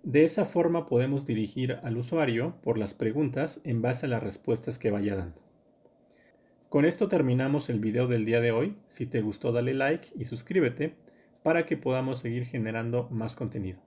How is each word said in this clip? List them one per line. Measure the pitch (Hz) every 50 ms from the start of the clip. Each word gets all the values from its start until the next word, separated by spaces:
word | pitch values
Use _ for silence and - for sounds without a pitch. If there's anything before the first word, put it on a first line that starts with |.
De | - - 127 143 156
esa | 170 - - 190
forma | - - 180 170 170 170 170 165 -
podemos | - 120 127 135 143 139 139 -
dirigir | 120 107 110 104 - 131 127 123 127 - -
al | 139 113 117
usuario | 123 - 170 165 156 131 117 113 123 165 175 - -
por | - 113 107
las | 107 98 -
preguntas | - 117 110 113 143 156 135 123 131 143 - - - -
en | - 117 117 110
base | 123 123 123 - 139
a |
las | 120 110 -
respuestas | 101 98 - - - 117 120 - - 113 -
que | - 113
vaya | 104 104 101 104 101
dando. | 95 90 87 82 - - - _ _ _ _ _ _ _ - _ _ _ _ _ _ _ _ _ _ _ _ _ _ _ _
Con | - 147 143
esto | 165 170 - 220 196
terminamos | - 170 147 127 123 127 131 135 143 147 143 -
el | 123 107
video | 107 110 104 120 127
del | 123 123 117 110
día | 110 117 117
de | 117 120
hoy. | 113 113 139 202 208 - -
Si | _ - - 123 120
te | - 123 107
gustó, | 107 104 - - 127
dale | 117 120 120 127 131
like | 135 135 139 156 165 - - -
y | - 127
suscríbete | 123 123 117 - - 185 190 160 123 123 - 143 160 - - - - - _ _ _ _ _
para | _ 160 165 170 165
que | - 160 151
podamos | - 135 127 131 131 131 127 123
seguir | - 120 117 123 123
generando | 123 - 127 110 110 110 113 113 117 120 123 120 123
más | 123 113 110 107 -
contenido. | - 123 104 - 113 98 95 90 - _